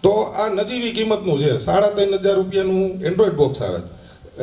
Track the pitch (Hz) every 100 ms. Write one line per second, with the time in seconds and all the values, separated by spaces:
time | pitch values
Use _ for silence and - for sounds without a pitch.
0 | 185 208 208 - 214 196 208 247 233 220
1 | 220 214 185 143 147 123 - 175 208 202
2 | 196 196 190 196 185 190 190 190 190 185
3 | 160 190 208 156 135 - 101 87 85 -
4 | - - - -